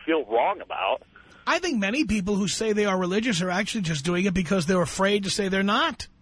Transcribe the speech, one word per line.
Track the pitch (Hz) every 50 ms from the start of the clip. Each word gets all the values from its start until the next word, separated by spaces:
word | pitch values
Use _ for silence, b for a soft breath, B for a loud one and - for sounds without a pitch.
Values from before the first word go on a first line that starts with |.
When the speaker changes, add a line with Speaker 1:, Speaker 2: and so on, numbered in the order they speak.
| -
Speaker 1:
feel | - 160 156 127
wrong | 104 110 117 135 175 202 185
about. | 87 - - 76 92 98 123 - - - B B B B B B B
Speaker 2:
I | B 294 -
think | 359 349 294 226
many | 196 190 220 285 311
people | 185 214 214 180 196 208
who | 190 208 185
say | - - - 220
they | 214 208 208
are | 208 190 185
religious | 185 175 185 208 226 254 220 160
are | 180 185
actually | 175 185 214 - - 226
just | 190 160 165 147 135
doing | 175 175 175 185
it | 202 180
because | 190 185 - 202 190 160 151
they're | 190 180
afraid | 170 - - - 190 196 202 208 196
to | 190
say | - - 202 190
they're | 185 196
not. | 196 202 208 247 311 330 262 - - - - _